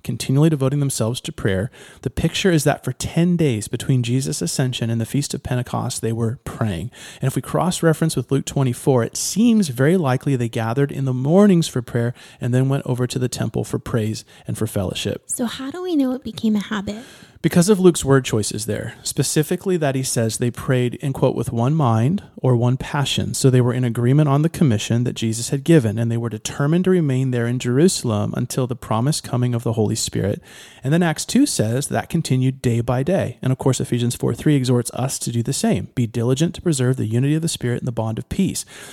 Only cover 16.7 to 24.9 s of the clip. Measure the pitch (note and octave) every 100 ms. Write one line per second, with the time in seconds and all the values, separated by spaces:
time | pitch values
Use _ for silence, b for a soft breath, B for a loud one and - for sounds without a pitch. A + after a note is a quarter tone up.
16.7 | G3+ G3+ G#3 C4 B B B D#3+ - F3
17.7 | G3+ F#3 - C3+ C#3 C3 A2+ G#2 G#2+ A2
18.7 | G#2+ A2+ - - - C#3 - D3+ F3+ -
19.7 | F3+ D3+ C3 C3 - A2+ - A#2+ - -
20.7 | C3 B2 - D3 - C3 - - A#2 A#2+
21.7 | D#3+ C3+ A2 A#2+ G3 - - C3 A#2+ B2
22.7 | B2+ - D3 C3 - G2 B2 C#3 B2+ A#2+
23.7 | B2 B2+ A2+ A#2+ C#3+ D3+ C#3 D#3+ - D3+
24.7 | G#2+ -